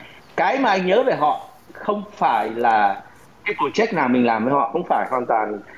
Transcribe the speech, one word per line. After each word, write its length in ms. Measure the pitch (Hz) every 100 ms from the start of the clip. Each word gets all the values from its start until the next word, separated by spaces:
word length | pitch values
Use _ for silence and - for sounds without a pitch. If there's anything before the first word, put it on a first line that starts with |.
| - - - -
Cái 240 | 202 269
mà 100 | 247
anh 180 | 190 185
nhớ 160 | 214
về 120 | 262 143
họ 340 | 147 - - - -
không 300 | - - 208 196 -
phải 340 | 165 113 110 113
là 460 | 120 110 101 98 - - - - -
cái 100 | -
project 400 | 147 - 226 165
nào 140 | 127
mình 160 | 123 120
làm 200 | 110 120
với 80 |
họ, 160 | 139 -
không 100 | 165 180
phải 180 | 127 -
hoàn 160 | 127 120
toàn, 340 | 113 107 101 -